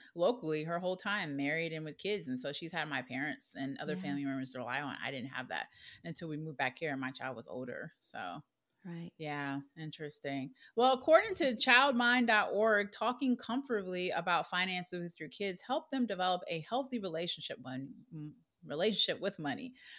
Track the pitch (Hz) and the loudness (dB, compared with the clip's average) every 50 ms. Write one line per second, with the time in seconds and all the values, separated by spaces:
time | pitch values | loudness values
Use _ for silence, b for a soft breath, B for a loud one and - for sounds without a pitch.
0 | B B B 170 170 214 254 247 - 160 156 156 156 160 170 175 185 180 185 185 | B B B 2 4 4 2 2 -2 -2 -2 -2 0 -2 -2 -2 0 -2 -2 -2
1 | - 208 208 208 180 151 143 139 139 143 156 165 165 160 160 156 156 156 143 - | -2 -2 -2 -2 -2 -2 -2 -2 0 0 0 0 0 -2 -4 -4 -6 -8 -8 -4
2 | - 190 208 196 - 127 127 127 127 143 143 - 170 160 180 165 151 156 143 131 | -2 -2 -2 -2 -2 -4 -4 -4 -4 -4 -4 -4 -6 -4 -4 -4 -2 -2 -2 -4
3 | 123 - 127 131 143 151 - - - - - - 135 135 135 - 151 - - 185 | -4 -4 -4 -4 -4 -4 -4 -8 -12 -14 -8 -6 -6 -6 -4 -6 -4 -4 -4 -4
4 | 147 143 139 143 139 139 135 135 131 127 - 127 117 120 123 143 147 135 - - | -2 -4 -2 -2 -2 -2 -2 -4 -6 -6 -8 -8 -6 -4 -2 -2 -2 -4 -6 -6
5 | - 131 139 131 120 139 - 127 127 - 82 69 - - B B B B B B | -6 -6 -6 -6 -8 -6 -8 -8 -6 -6 -6 -6 -6 -8 B B B B B B
6 | B 170 160 - 170 160 151 151 156 156 143 - 135 127 127 - 165 151 139 135 | B -8 -8 -8 -6 -6 -6 -6 -6 -8 -2 -2 -2 -2 -2 -2 -4 -4 -2 -2
7 | 131 131 135 - 127 131 123 113 - 67 85 127 127 - - 78 117 165 _ _ | -4 -6 -6 -6 -8 -8 -8 -8 -10 -10 -8 -8 -6 -6 -8 -8 -10 -12 _ _
8 | - - - 113 98 87 85 147 - _ _ _ _ _ _ _ - 180 170 170 | -18 -12 -10 -8 -6 -6 -8 -10 -12 _ _ _ _ _ _ _ -14 -12 -10 -10
9 | 170 175 _ - 160 147 147 143 143 139 139 139 139 _ - 165 156 156 - - | -10 -12 _ -10 -8 -6 -6 -4 -4 -4 -4 -6 -8 _ -12 -10 -10 -10 -8 -8
10 | 156 147 - - - 143 139 135 131 - - B B B B 226 247 262 262 254 | -10 -10 -10 -8 -6 -4 -4 -4 -4 -6 -10 B B B B 4 6 6 6 4
11 | - 320 311 370 415 453 370 - 320 262 220 214 - 262 240 247 277 285 247 240 | 6 8 8 8 8 6 0 2 2 2 4 4 8 10 10 10 10 8 6 4
12 | 240 240 247 254 240 233 220 214 180 - 147 202 220 226 214 202 202 202 - - | 6 6 6 6 6 6 6 6 4 4 4 4 6 6 6 4 4 0 -2 0
13 | 220 233 247 254 277 254 240 233 - - 233 277 277 - 240 208 190 185 180 180 | 0 0 0 2 2 2 2 2 0 -2 -2 -2 0 0 -2 -2 0 -2 -2 0
14 | 180 180 - 170 170 185 175 156 165 - 185 180 185 185 185 180 175 - 180 175 | 0 0 0 0 2 2 2 2 2 0 0 0 2 2 0 -2 -2 -4 -4 -4
15 | 175 170 - - 156 131 - - 202 196 180 180 - - 262 311 - - 269 269 | -4 -6 -8 -10 -12 -10 -6 -4 -2 -2 -2 -4 -4 -2 -2 -2 -2 -2 -2 -2
16 | 240 214 196 180 180 185 180 180 - - 170 165 156 - 226 262 269 254 254 226 | 0 0 0 2 2 2 2 0 0 -4 -4 -4 -4 -2 -2 -2 -2 -2 -4 -4
17 | 196 180 160 160 175 170 - - - - 147 - 127 131 131 131 135 139 - - | -4 -2 -2 -2 -2 -2 -4 -6 -6 -8 -8 -8 -8 -8 -8 -8 -8 -10 -12 -16
18 | - - 165 156 151 151 - _ _ _ _ _ 170 151 147 156 185 220 196 - | -16 -14 -12 -10 -10 -10 -12 _ _ _ _ _ -10 -6 -2 0 2 2 4 4
19 | - - 160 - 175 196 - - 156 143 123 - - - - B B B B | 2 2 2 -2 -2 -4 -4 -2 -4 -4 -2 -4 -6 -10 -12 B B B B